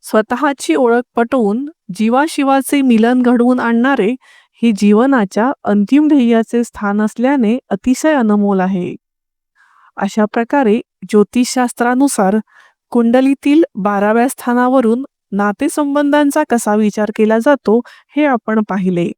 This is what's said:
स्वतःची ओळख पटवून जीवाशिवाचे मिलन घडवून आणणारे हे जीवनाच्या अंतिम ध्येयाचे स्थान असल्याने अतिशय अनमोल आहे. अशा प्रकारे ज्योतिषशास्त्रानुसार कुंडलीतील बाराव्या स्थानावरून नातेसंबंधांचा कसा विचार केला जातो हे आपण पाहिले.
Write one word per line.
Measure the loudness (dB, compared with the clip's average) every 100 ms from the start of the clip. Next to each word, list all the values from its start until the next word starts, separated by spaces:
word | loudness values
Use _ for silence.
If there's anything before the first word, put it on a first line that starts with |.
स्वतःची | -2 -2 -2 -2 -4 -4 -4
ओळख | 0 2 0 -2 -4
पटवून | -2 0 0 -2 -6 -12 _
जीवाशिवाचे | -4 -2 0 -2 -2 0 0 0 -2
मिलन | 2 2 2 2
घडवून | 2 2 2 0
आणणारे | 0 0 0 0 -2 -4 _ -20 _ _
हे | -2
जीवनाच्या | 0 2 4 2 2 0 -2 -2 -4
अंतिम | -2 -2 2 2 4
ध्येयाचे | 2 4 2 0 -2
स्थान | -4 -6 -4 -2
असल्याने | -2 -2 -2 0 0 -2 _
अतिशय | -6 -2 0 0
अनमोल | 0 2 2 2 0
आहे. | 0 -2 -6 -10 _ _ _ _ _ _ _ _ _ -8
अशा | -6 -2
प्रकारे | -2 -2 -2 0 2 0 -4 _ -2
ज्योतिषशास्त्रानुसार | 0 0 0 -2 -2 -4 -2 -2 0 0 0 0 0 -6 _ _ _ _
कुंडलीतील | 0 2 2 2 0 2 2 2
बाराव्या | -2 -4 0 0 0 0
स्थानावरून | -4 -4 0 2 2 2 -2 -4 _ _
नातेसंबंधांचा | -4 -2 -2 -4 -2 -2 0 0 2 2 0 -2
कसा | -2 0
विचार | 0 0 -2 -6 0
केला | 0 2
जातो | 2 0 2 0 -2 -18 _ -2
हे |
आपण | 0 0 -2 -4 -2
पाहिले. | -2 -2 -2 -4